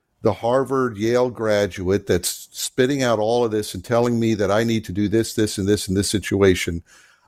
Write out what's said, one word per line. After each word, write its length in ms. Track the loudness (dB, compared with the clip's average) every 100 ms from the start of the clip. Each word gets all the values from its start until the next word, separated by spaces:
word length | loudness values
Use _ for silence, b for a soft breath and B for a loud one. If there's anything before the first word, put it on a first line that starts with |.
| _ _
the 100 | -2
Harvard, 640 | 0 0 0 0 0 -2 -2
Yale 320 | 0 2 0
graduate 800 | -2 0 2 0 -2 -2 0 0
that's 420 | 0 -2 -8 -12
spitting 520 | -10 -6 0 0 0
out 160 | 0 0
all 260 | 0 0 0
of 60 |
this 240 | -2 -4 -8
and 100 | -2
telling 340 | 0 2 2
me 140 | 0
that 180 | 2 2
I 120 | 2
need 200 | 2 -2 -2
to 60 |
do 160 | -2 0
this, 280 | 0 0 0
this, 240 | -2 0
and 80 | 0
this 200 | 0 0
in 60 |
this 160 | -2 0
situation. 760 | -2 0 2 4 4 -2 -6 b b b b